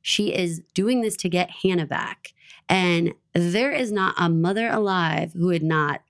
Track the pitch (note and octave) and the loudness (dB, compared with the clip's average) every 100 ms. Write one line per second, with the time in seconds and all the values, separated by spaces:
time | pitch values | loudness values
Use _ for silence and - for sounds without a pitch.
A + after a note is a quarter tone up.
0 | - - G#3 - F3+ E3 - - G3+ B3+ | -2 0 0 0 -2 -4 -4 0 2 2
1 | A3 G3+ F#3 F3+ F3+ - F#3+ F3+ D3+ C#3 | 0 -2 -2 0 -2 -4 -2 -2 -2 -4
2 | - - - _ - - - F#3+ F3+ E3+ | -6 -10 -18 _ -20 -20 -2 2 2 2
3 | E3+ - _ - F3 F#3+ C4+ C#4+ B3 G#3 | 0 -4 _ -2 0 0 0 -2 -2 0
4 | F#3+ - F3 E3 E3+ G3 A#3 A3+ G#3 F#3 | 0 2 2 2 2 0 0 0 0 2
5 | E3 D#3+ E3 E3+ F3 E3+ D#3 D#3+ D3 C#3+ | 0 0 -4 -2 0 0 2 0 0 -4
6 | _ | _